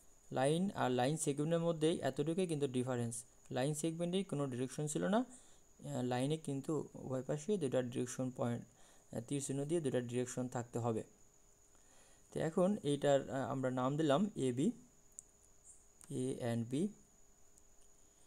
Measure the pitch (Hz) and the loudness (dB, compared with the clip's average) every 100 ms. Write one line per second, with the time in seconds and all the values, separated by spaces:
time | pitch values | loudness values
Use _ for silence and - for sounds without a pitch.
0 | - - - 135 135 165 196 - 127 123 | -20 -20 -6 0 2 4 0 0 2 4
1 | 127 156 - 139 151 170 170 160 156 180 | 2 2 0 0 2 2 2 2 2 2
2 | 139 135 147 170 185 151 139 127 123 123 | 0 0 0 0 0 0 0 0 0 0
3 | 117 117 - - - 131 135 147 165 165 | -2 -4 -10 -16 -6 -2 0 0 -2 0
4 | 175 190 190 143 139 123 131 - 151 170 | 0 0 0 -2 -2 -2 -4 -2 -2 0
5 | 175 214 254 - - - - - 147 135 | 2 2 0 -6 -20 -20 -20 -16 -6 -2
6 | 123 123 135 156 151 139 135 151 - - | 0 2 0 0 -2 -4 -2 -2 -2 -8
7 | - 131 127 147 - 208 139 127 123 127 | -6 -4 -2 -4 0 0 2 0 0 -2
8 | 123 - 131 123 120 117 - - - - | -4 -2 -4 -2 -2 -2 -6 -20 -20 -20
9 | - - 117 143 135 139 143 170 143 127 | -10 -8 -4 -2 -2 -2 0 0 0 0
10 | 120 120 123 - 127 123 120 127 117 110 | 0 -2 -2 -2 -4 -4 -4 -2 0 0
11 | - - - _ - - _ - - - | -4 -12 -20 _ -20 -20 _ -20 -20 -20
12 | - - - - 160 175 180 208 147 143 | -20 -20 -8 -2 0 2 2 2 0 2
13 | 147 139 - 131 117 135 127 127 127 147 | 4 4 2 -4 -2 0 0 0 0 2
14 | 160 139 208 - 131 123 185 - - - | 4 4 2 0 0 2 0 0 -8 -20
15 | - - - _ - - - - - - | -20 -20 -20 _ -20 -20 -20 -20 -20 -20
16 | - 139 127 - 117 117 117 131 202 - | -10 -4 -4 -2 -2 -2 0 0 -2 -4
17 | - - - - - - - - - - | -20 -20 -20 -20 -20 -20 -20 -20 -20 -20
18 | - - | -20 -20